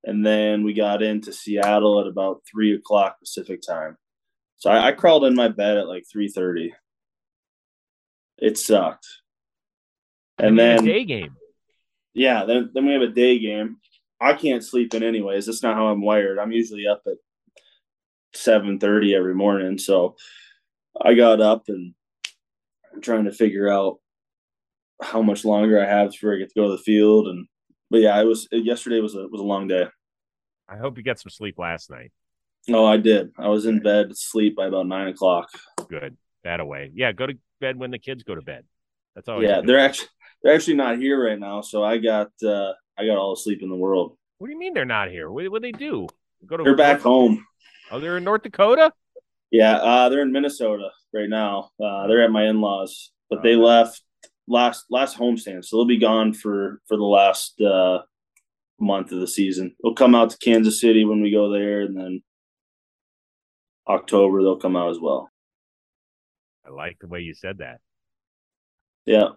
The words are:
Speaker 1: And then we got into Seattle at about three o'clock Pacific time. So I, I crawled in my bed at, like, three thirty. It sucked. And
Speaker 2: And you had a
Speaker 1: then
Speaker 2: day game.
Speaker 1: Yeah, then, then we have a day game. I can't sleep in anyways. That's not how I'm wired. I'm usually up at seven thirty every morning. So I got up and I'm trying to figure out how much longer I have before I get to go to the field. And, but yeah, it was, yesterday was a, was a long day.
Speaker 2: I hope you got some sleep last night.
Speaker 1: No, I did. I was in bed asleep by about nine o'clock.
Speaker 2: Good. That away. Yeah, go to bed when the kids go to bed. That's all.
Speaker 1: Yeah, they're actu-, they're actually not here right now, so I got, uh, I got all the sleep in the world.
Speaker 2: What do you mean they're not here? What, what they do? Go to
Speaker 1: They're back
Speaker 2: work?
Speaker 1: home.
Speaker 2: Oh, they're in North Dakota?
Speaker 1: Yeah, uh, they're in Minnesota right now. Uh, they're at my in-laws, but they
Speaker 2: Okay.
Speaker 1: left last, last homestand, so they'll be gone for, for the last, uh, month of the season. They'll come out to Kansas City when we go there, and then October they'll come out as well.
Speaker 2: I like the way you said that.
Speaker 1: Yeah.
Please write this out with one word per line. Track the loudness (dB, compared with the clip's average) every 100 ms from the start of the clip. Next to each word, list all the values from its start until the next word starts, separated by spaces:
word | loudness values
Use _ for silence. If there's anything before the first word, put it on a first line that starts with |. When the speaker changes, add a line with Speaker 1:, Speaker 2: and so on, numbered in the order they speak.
| -4
Speaker 1:
And | -2 0
then | 2 0 0
we | -2
got | -2 -2 0
into | -2 -4 -8
Seattle | -16 -8 -2 0 2 2 2
at | -2
about | -6 -6 -8 _
three | -2 0
o'clock | 0 0 0 0 -4
Pacific | -16 -16 -14 -14 -10
time. | -10 -10 -16 _ _ _ _ _ _
So | 0
I, | 2 2
I |
crawled | 2 4 4
in | 4
my | 2 2
bed | 0 0 0
at, | -4
like, | -12 _
three | -8 -6
thirty. | -4 -4 -4 -8 _ _ _ _ _ _ _ _ _ _ _ _ _ _ _ _ _
It | -4 -2
sucked. | 0 0 0 -8 -20 -20 _ _ _ _ _ _ _ _ _ _ _ -2
And | 4
Speaker 2:
And | 6
you |
had | 6
a | 6
Speaker 1:
then |
Speaker 2:
day | 2 0
game. | -4 -8 -10 _ _ _ _ _ _ _ _
Speaker 1:
Yeah, | -2 0 0
then, | 0 0 -2
then | -2 0
we |
have | 0
a | -2
day | 2 2 2
game. | -2 -6 -8 -12 _ _ _ _
I | 0
can't | 0 -2 -4
sleep | -2 -4 -2
in | -2
anyways. | -4 -4 -4 -6 -6
That's | -4
not | -2 0
how | 0
I'm | 0
wired. | 2 2 0 -4
I'm | -4
usually | -4 -4 -6 -4
up | -4 -6
at | -12 _ _ _ _ _ _ _ _ _ _ _
seven | -6 2 2 0 -4
thirty | 0 2 2
every | 0 0
morning. | 0 0 0 -4 -6
So | -2 0 0 _ -20 -20 _ _ _ _ _ -2
I | 4
got | 6 6 6
up | 4 0 -4
and | -12 -12 _ _ _ -20 _ _ _ _ _ _
I'm | -16
trying | -6 -4
to | -4
figure | 0 0 0 -2
out | 0 -2 -6 _ _ _ _ _ _ _ _ _ _
how | -6 -2
much | -2 0
longer | 0 2 4 2
I | 2
have | 0 0
before | -2 -4
I | -4
get | -4
to | -2
go | -2
to | -2
the |
field. | 0 4 6 6 2
And, | -8 -16 _ _ _ _
but | 2
yeah, | 4 4
it |
was, | 2 0 -4
yesterday | -6 -4 -6 -4 -4
was | -4
a, | -10 -14
was | -10
a |
long | -6 -4 -2
day. | -2 -4 _ _ _ _ _ _ _ _
Speaker 2:
I | -12
hope | -12 -8
you |
got | -8 -8
some | -12
sleep | -14 -14 -8
last | -8 -8 -14
night. | -20 -20 _ _ _ _ _ -2
Speaker 1:
No, | 4 4
I | 4
did. | 4 2 0 -6
I | -2
was | 0 0
in | 0
bed | 2 2 0
asleep | -6 -8 -2 -2 -2
by | -4
about | -4 -4
nine | -6 -8
o'clock. | -2 0 0 -4 -20 _ -16 -14
Speaker 2:
Good. | -14 -14 _ _ _
That | -10 -10
away. | -10 -12 -14
Yeah, | -6 -6
go | -4 -10
to | -10 _ _
bed | -10 -8
when | -12
the | -12
kids | -14 -14
go | -12
to | -14
bed. | -14 -18 _ _ _ _ _
That's | -20 -12
all. | -4
Speaker 1:
Yeah, | 0 0
they're | 2 4
actu-, | 2 -2 -16 _ _ _
they're | 2
actually | 2 2 -2
not | -2 -2
here | -2 0
right | -2 -4
now, | -8 -12
so | -8 -4
I | -2 0
got, | 0 -2 -4 _
uh, | -4 -4 -6 -10 _ -6
I | -2
got | -2
all | -2
the | -6
sleep | -8 -8
in | -8
the | -6
world. | -2 -2 -2 _ _ _
Speaker 2:
What | -16
do |
you | -12
mean | -8
they're | -8
not | -4 -4 -4
here? | -10 -14
What, | -12 -10
what | -10
they | -10
do? | -12 -10 -10 -10 _ _ _ _
Go | 0
to |
Speaker 1:
They're | 2 6
back | 6 4
Speaker 2:
work? |
Speaker 1:
home. | 4 6 4 2 _ _ _ _ _
Speaker 2:
Oh, | -12
they're | -8 -6
in |
North | -2 -4
Dakota? | -4 0 4 6 4 _ _ -20 _ _ _
Speaker 1:
Yeah, | 6 6 4
uh, | 4 4 4
they're | 2
in | -2
Minnesota | -2 -4 -4 -4 -4 -8 _ _
right | -8 -4
now. | -4 -4 -6 -10 -8
Uh, | -8 -6 0
they're | 4
at | 4
my | 2 0
in-laws, | 0 -2 -4 -8 -12 -20 _ _
but | -2
they | 2
Speaker 2:
Okay. | 6
Speaker 1:
left | 6 6 4 -2 _ _ _ _ -4
last, | 0 0 -2 _
last | -2 -2 -2
homestand, | -4 -2 -8 -16
so | -4 0
they'll | 2
be | 2
gone | 2 2 0
for, | -4 -6 -6 -6 -10 _
for | -4
the |
last, | 2 4 4 2 -8 -2
uh, | 0 2 2 0 -8 _ _ _ _ _ _ _
month | -4 -4 -6
of | -8
the | -6
season. | -4 -4 -4 -8 _
They'll | -6
come | 4 6
out | 6 4
to | 0
Kansas | 2 4 2 2
City | 4 4
when | 4 0
we | 0
go | 0 0
there, | -2 -4 -4
and | -6 -8
then | -10 -12 _ _ _ _ _ _ _ _ _ _ _ _ _ _ _ _ -4
October | -4 2 4 4 4
they'll | 2 0
come | -2 -2
out | -4
as | -4
well. | -4 -6 -8 _ _ _ _ _ _ _ _ _ _ _ _ _ -20
Speaker 2:
I |
like | -14 -14 -14
the | -16
way | -14
you | -14
said | -14 -14 -14
that. | -16 -20 _ _ _ _ _ _ _ _ _ _ _ _ 2
Speaker 1:
Yeah. | 2 2